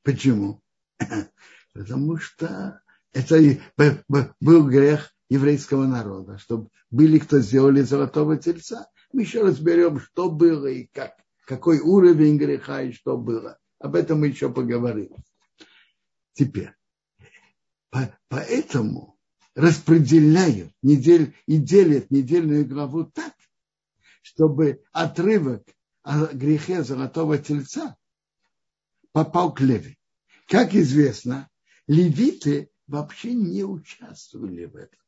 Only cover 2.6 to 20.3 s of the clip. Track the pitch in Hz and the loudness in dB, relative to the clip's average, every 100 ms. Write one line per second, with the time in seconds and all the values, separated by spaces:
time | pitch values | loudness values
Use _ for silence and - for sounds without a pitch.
2.6 | 196 - _ _ _ 135 - 160 147 131 | -12 -14 _ _ _ -8 2 6 6 4
3.6 | - - 147 143 - 139 131 _ 147 165 | -6 2 2 2 -2 -2 -2 _ 6 6
4.6 | 139 131 143 151 - _ _ 135 139 143 | 6 4 4 2 -6 _ _ 0 2 0
5.6 | - 139 135 123 104 95 92 101 _ 113 | -2 -2 -2 -4 -8 -12 -16 -20 _ -10
6.6 | 110 _ _ 117 156 156 147 143 104 131 | -10 _ _ 2 4 4 2 0 2 2
7.6 | 139 139 123 139 131 151 151 151 170 170 | 4 4 0 -2 -2 -2 -2 -2 -4 -6
8.6 | - 226 - _ _ 262 185 233 202 135 | -10 -16 -18 _ _ -6 -4 0 0 0
9.6 | 156 170 170 143 - - 180 156 170 156 | 0 2 2 -2 -10 -8 -6 2 2 2
10.6 | 139 131 - - 131 _ _ _ - 131 | -6 -10 -12 -14 -16 _ _ _ -14 -4
11.6 | 170 156 151 196 175 156 151 147 143 139 | 0 2 4 6 6 6 4 2 -2 -4
12.6 | - 139 131 120 139 127 117 113 113 - | -8 -10 -10 -10 -8 -6 -6 -8 -10 -20
13.6 | _ _ 147 165 160 156 147 123 135 123 | _ _ -4 -4 -2 0 -2 -2 -6 -6
14.6 | 120 120 120 107 95 - - _ _ _ | -4 -4 -4 -6 -10 -18 -20 _ _ _
15.6 | - _ _ _ _ _ _ - 147 101 | -20 _ _ _ _ _ _ -4 -4 -4
16.6 | - _ _ _ _ _ _ _ _ _ | -12 _ _ _ _ _ _ _ _ _
17.6 | _ _ _ 127 127 _ _ 131 151 247 | _ _ _ -8 -8 _ _ -12 -4 -6
18.6 | - 127 107 - - _ _ _ _ 127 | -4 -4 -4 -8 -14 _ _ _ _ 0
19.6 | 165 160 - 165 127 160 151 | 2 2 2 2 6 6 6